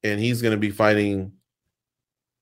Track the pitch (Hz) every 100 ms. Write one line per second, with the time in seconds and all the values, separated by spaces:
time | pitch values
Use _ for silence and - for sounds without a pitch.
0 | 107 104 117 117 117 107 104 101 107 104
1 | 101 98 98 - _ _ _ _ _ _
2 | _ _ _ _